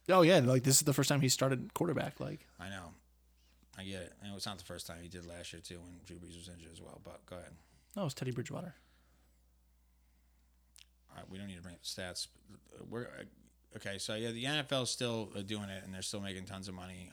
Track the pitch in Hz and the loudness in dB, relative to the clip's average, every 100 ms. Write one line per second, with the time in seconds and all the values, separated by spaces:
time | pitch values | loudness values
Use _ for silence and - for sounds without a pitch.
0 | - 185 165 180 123 131 127 131 147 135 | 6 10 12 10 10 8 8 6 6 4
1 | 135 143 131 - 135 127 - - 175 - | 6 6 6 6 4 2 -2 -2 0 0
2 | 147 - 139 151 - - 92 95 85 90 | -2 -4 -6 -8 -12 -14 -12 -10 -12 -18
3 | _ _ _ _ _ _ _ - 95 95 | _ _ _ _ _ _ _ -12 -8 -6
4 | 82 - 101 98 107 95 92 85 - 85 | -8 -12 -10 -6 -6 -8 -10 -10 -10 -12
5 | 87 90 85 87 82 85 - 87 87 85 | -12 -12 -12 -12 -12 -12 -14 -14 -14 -18
6 | - 87 85 85 87 87 82 85 85 87 | -16 -16 -14 -16 -16 -16 -18 -18 -18 -18
7 | - - - 90 - - _ _ _ 202 | -18 -18 -14 -14 -14 -18 _ _ _ -6
8 | 160 - 131 123 117 - 180 - _ _ | -4 -4 -4 -4 -6 -6 -8 -12 _ _
9 | _ _ _ _ _ _ _ _ _ _ | _ _ _ _ _ _ _ _ _ _
10 | _ _ _ _ _ _ _ - - _ | _ _ _ _ _ _ _ -20 -20 _
11 | _ - - 95 101 90 90 85 - - | _ -18 -14 -10 -10 -10 -12 -12 -10 -6
12 | 90 85 - _ - 101 - - 87 117 | -6 -6 -10 _ -20 -20 -20 -16 -10 -8
13 | - - - - - _ _ 110 104 98 | -8 -10 -14 -18 -20 _ _ -10 -6 -4
14 | - 110 117 117 131 151 131 135 123 - | -4 -2 -2 -2 -2 -2 0 0 0 0
15 | 120 113 104 101 98 107 101 95 95 92 | 0 0 -4 -6 -4 -4 -4 -8 -8 -8
16 | - 107 98 95 95 95 95 92 90 90 | -6 -6 -6 -6 -8 -8 -8 -10 -10 -12
17 | 90 | -12